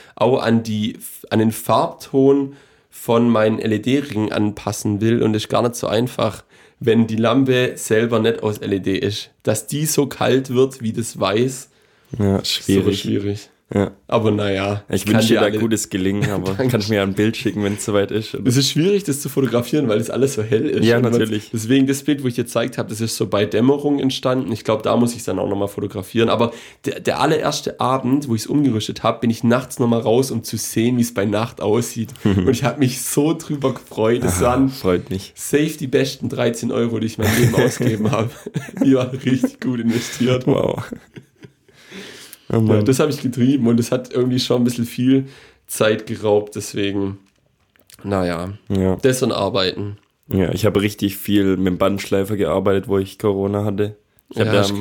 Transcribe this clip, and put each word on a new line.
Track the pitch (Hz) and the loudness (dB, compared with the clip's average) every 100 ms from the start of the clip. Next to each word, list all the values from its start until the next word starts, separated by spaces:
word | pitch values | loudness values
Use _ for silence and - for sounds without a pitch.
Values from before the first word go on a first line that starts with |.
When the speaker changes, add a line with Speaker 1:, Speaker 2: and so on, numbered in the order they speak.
| - - | -18 -2
Speaker 1:
auch | 117 131 | 0 2
an | 113 117 | 2 0
die, | 113 107 107 - - - - | 0 -2 -4 -6 -14 -18 -4
an | 107 | 0
den | 110 | 0
Farbton | 110 - 117 165 - - 139 135 143 139 139 _ _ _ | 0 0 0 0 -6 -4 2 4 4 2 -8 _ _ _
von | - - 117 120 | -10 0 2 4
meinen | 110 110 110 | 4 2 2
L-E-D-Ringen | 113 110 123 135 139 107 104 | 0 -2 0 -2 -2 -2 -2
anpassen | - 104 101 - 104 110 104 | 0 -2 -2 -6 -4 -2 0
will. | 110 120 | 2 2
Und | 110 | 2
das | 107 | 0
ist | - | 0
gar | 110 | 0
nicht | 120 117 | 0 -2
so | - | -2
einfach, | 107 123 - 110 - - _ _ _ | 0 -2 -2 -4 -4 -14 _ _ _
wenn | 120 113 110 | 2 4 2
die | 110 | 2
Lampe | 113 127 131 127 127 - | 2 2 2 2 0 -2
selber | - 110 113 117 | -2 0 2 2
nicht | 110 117 | 2 0
aus | 107 104 | -2 -4
L | 104 | -2
E | 98 | -2
D | 92 95 | 0 0
ist. | 98 101 - _ | -2 -4 -10 _
Dass | - 110 - | -2 -2 -2
die | 143 151 | -4 -2
so | - 139 | 0 -2
kalt | - 123 131 131 | 0 0 2 2
wird | 123 135 135 | 2 2 0
wie | 113 | -6
das | 113 117 - | -4 -6 -4
Weiß, | 98 104 127 135 - _ _ _ _ 120 | 0 2 0 -2 -14 _ _ _ _ -2
Speaker 2:
Ja, | 101 98 | 2 2
Speaker 1:
ist | - - - | 0 -4 0
super | 98 95 | 2 2
Speaker 2:
schwierig. | 98 | 0
Speaker 1:
schwierig. | - 110 101 101 - _ _ | -2 -4 -4 -6 -10 _ _
Speaker 2:
Ja. | 104 98 - - | -2 -2 -4 -4
Speaker 1:
Aber | 117 107 | 0 0
naja, | 104 101 95 98 104 - | 0 0 0 -2 -4 -4
Speaker 2:
Ich | 98 | -4
Speaker 1:
kann | 98 113 | 2 2
Speaker 2:
wünsche | 113 | 4
dir | |
Speaker 1:
dir | 113 | 4
Speaker 2:
da | 104 | 2
Speaker 1:
alle | 107 | 2
Speaker 2:
gutes | 113 107 - | 0 0 -2
Gelingen, | 98 92 101 101 | -2 0 0 0
aber | 98 92 | -2 -2
Speaker 1:
<laughs> | 98 | -2
Danke. | 131 | 0
Speaker 2:
kannst | 117 104 | 0 2
mir | 107 | 2
ein | 98 | 2
Bild | 98 107 113 | 2 0 0
schicken, | 110 98 | -4 -2
wenn's | 101 101 | -2 -2
soweit | - 101 101 | 0 0 0
ist, | 107 110 | -2 -4
oder? | - - | -4 0
Speaker 1:
Es | 120 | 2
ist | 135 | 2
schwierig, | - 175 202 | 2 2 2
das | 185 139 | 0 -4
zu | 135 | -4
fotografieren, | 135 131 117 120 156 131 | -2 0 0 0 0 0
weil | 107 | 0
es | 117 | -2
alles | - 135 | 0 0
so | 120 | 0
hell | 107 110 147 | 0 0 0
ist. | - 113 | 2 4
Speaker 2:
Ja, | 117 | 4
Speaker 1:
Und | |
man | 120 | 4
Speaker 2:
natürlich. | 117 110 107 - | 2 0 -2 -6
Speaker 1:
deswegen | 113 110 135 135 | -6 0 2 2
das | 139 | 0
Bild, | 143 139 | -2 -2
wo | 131 | -2
ich | |
dir | 120 | -4
gezeigt | 120 117 120 - | -4 -2 -2 -4
habe, | 117 | -6
das | 110 | -6
ist | 113 - | -6 -4
so | 107 | -2
bei | 101 | 0
Dämmerung | 104 - 123 143 143 143 | 0 2 2 2 0 0
entstanden. | 135 135 131 127 127 | -2 -2 -2 -2 -2
Ich | 110 | -4
glaub, | - 107 | -2 -2
da | 107 110 | 0 2
muss | 120 | 2
ich's | 117 | -2
dann | - 95 | -6 -4
auch | 98 | -2
nochmal | 101 101 | -2 -4
fotografieren. | - 107 101 92 117 113 | -4 -8 -8 -4 0 2
Aber | 107 117 - - - - | 2 0 -4 -16 -12 -8
der, | - | -4
der | - - | -2 0
allererste | 143 160 - 147 - - | 0 0 0 -2 -6 -2
Abend, | 120 127 123 139 143 | 0 0 0 0 0
wo | |
ich's | 113 - | -4 0
umgerüstet | 143 143 110 - 117 | 2 2 0 -4 -2
hab, | 110 117 | -2 0
bin | 117 | 0
ich | 113 | 0
nachts | 117 120 135 - | 2 2 0 -2
nochmal | 120 117 | 2 2
raus, | 110 117 135 | 2 2 2
um | 113 | -4
zu | - 113 | -6 -6
sehen, | - - 117 123 | -4 0 2 2
wie's | 117 | 0
bei | - 101 | 0 -2
Nacht | 101 113 - | 0 -2 -4
aussieht. | 98 107 120 - 110 - | 0 0 0 -6 -8 -2
Speaker 2:
<laughs> | |
Speaker 1:
Und | 107 98 92 | 2 2 2
ich | 120 | 2
hab | 120 135 | 0 0
mich | 131 - | 0 0
so | - - 147 | -2 0 2
drüber | 165 - 151 135 | 0 -4 -4 -4
gefreut. | 127 - - 110 120 | -4 -8 -2 0 2
Das | 92 90 | 0 0
Speaker 2:
Ah, | 123 | 2
Speaker 1:
waren | 127 135 | 2 2
Speaker 2:
freut | 131 98 87 - | 0 0 0 0
mich. | 92 - | -8 -8
Speaker 1:
safe | - - 147 156 151 | -12 -2 0 0 -4
die | 131 | -2
besten | 131 135 - - | 0 0 -2 -6
dreizehn | - 120 117 113 | -2 -2 -2 -2
Euro, | - 117 113 | -2 -2 -2
die | 110 | -4
ich | - | -2
in | |
meinem | 104 107 | 2 4
Leben | 120 | 4
Speaker 2:
<laughs> | - 123 | 4 2
Speaker 1:
ausgegeben | - 120 110 107 | 0 -2 0 0
habe. | 107 113 - - - - - | 0 -2 -6 -12 -10 -10 0
Die | 135 | 4
waren | 131 123 | 4 2
richtig | 131 127 135 - - | -4 -2 0 0 -4
gut | - 123 | -6 -2
investiert. | 113 113 - - 123 127 135 | 0 0 -2 -2 0 2 2
Speaker 2:
Wow. | 139 - - 117 - - - - _ - _ _ _ - - - - - - - | 2 0 -2 -8 -14 -18 -20 -20 _ -20 _ _ _ -20 -18 -18 -20 -20 -18 -4
Oh | |
Speaker 1:
Ja, | 113 | 0
Speaker 2:
Mann. | 110 107 | 4 4
Speaker 1:
das | 104 131 | 4 4
hab | 156 | 2
ich | 135 | 0
getrieben | 139 117 123 139 117 | -4 2 2 4 4
und | 117 | 2
es | 117 | 2
hat | 127 - | -2 -2
irgendwie | - 127 123 | -2 0 0
schon | - 123 | 0 2
ein | |
bisschen | 120 120 117 | 0 0 -4
viel | - 127 135 135 - - _ - | 0 2 2 2 -8 -20 _ -10
Zeit | - 110 110 - | 0 2 2 -2
geraubt, | 104 107 104 104 101 | -4 2 2 0 -6
deswegen, | - 107 98 101 98 98 _ _ _ _ _ _ _ - | -8 -4 -4 -2 -4 -6 _ _ _ _ _ _ _ -14
naja, | 101 98 90 85 90 101 - | -4 -2 0 -2 -6 -10 -4
Speaker 2:
Ja. | 98 95 90 | 0 0 2
Speaker 1:
das | 131 127 | 0 2
und | 117 | 0
Arbeiten. | - 98 98 92 - 101 101 _ _ - | 0 -2 0 -2 -2 -8 -12 _ _ -4
Speaker 2:
Ja, | 95 90 | 0 0
ich | 87 104 | 0 0
habe | 101 | 2
richtig | 104 104 101 98 | 0 0 -4 -4
viel | - 101 98 92 | 0 2 4 2
mit | 95 | 0
dem | 90 | 0
Bandschleifer | 98 98 - 98 95 104 | 0 -2 -2 -2 2 2
gearbeitet, | 85 90 98 98 92 | 2 2 2 0 2
wo | 98 | 0
ich | 95 - | -2 -2
Corona | 107 98 98 104 | 0 0 0 0
hatte. | 104 98 104 110 _ _ - | -2 -2 -4 -6 _ _ -10
Ich | - | -2
hab | 110 | 2
Speaker 1:
Ja, | |
Speaker 2:
da | 104 | 2
Speaker 1:
hast | 98 | 2
Speaker 2:
mal | 101 | 2